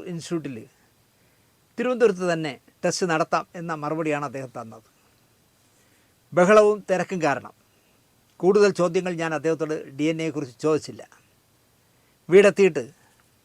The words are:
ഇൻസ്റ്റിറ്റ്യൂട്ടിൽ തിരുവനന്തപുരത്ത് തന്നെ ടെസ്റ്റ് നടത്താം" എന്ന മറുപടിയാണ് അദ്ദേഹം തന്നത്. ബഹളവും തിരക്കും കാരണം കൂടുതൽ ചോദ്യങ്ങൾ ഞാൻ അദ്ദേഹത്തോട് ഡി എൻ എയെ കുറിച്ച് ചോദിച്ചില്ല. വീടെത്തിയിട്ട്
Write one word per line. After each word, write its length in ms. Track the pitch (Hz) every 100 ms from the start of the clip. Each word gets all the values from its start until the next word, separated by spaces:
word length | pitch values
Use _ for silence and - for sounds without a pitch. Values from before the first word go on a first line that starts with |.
| 180
ഇൻസ്റ്റിറ്റ്യൂട്ടിൽ 440 | 170 - 170 143 113 - _ _ _ _ _ _ _ _ _ _ -
തിരുവനന്തപുരത്ത് 460 | 247 247 220 180 180
തന്നെ 200 | 165 156 120 _ _
ടെസ്റ്റ് 240 | 180 - 185
നടത്താം" 320 | 160 165 165 - 180
എന്ന 120 | 170 160
മറുപടിയാണ് 420 | 147 160 156 147 143
അദ്ദേഹം 220 | 131 131 127
തന്നത്. 320 | 113 110 _ _ _ _ _ _ _ _ _ _ _ _ _ _ _
ബഹളവും 460 | 147 180 214 208 214 -
തിരക്കും 320 | 185 175 185 151
കാരണം 280 | 127 101 - _ _ _ _ _ _ _ _
കൂടുതൽ 340 | 175 208 202
ചോദ്യങ്ങൾ 420 | 180 175 175 180
ഞാൻ 220 | 170 165
അദ്ദേഹത്തോട് 640 | 156 151 156 156 156 - 135
ഡി 80 |
എൻ 180 | 151 160
എയെ 80 | 160
കുറിച്ച് 280 | 147 131 120
ചോദിച്ചില്ല. 480 | 151 151 - 110 - _ _ _ _ _ _ _ _ _ _ _ -
വീടെത്തിയിട്ട് 640 | 185 202 190 190 147 113 - _ _ _ _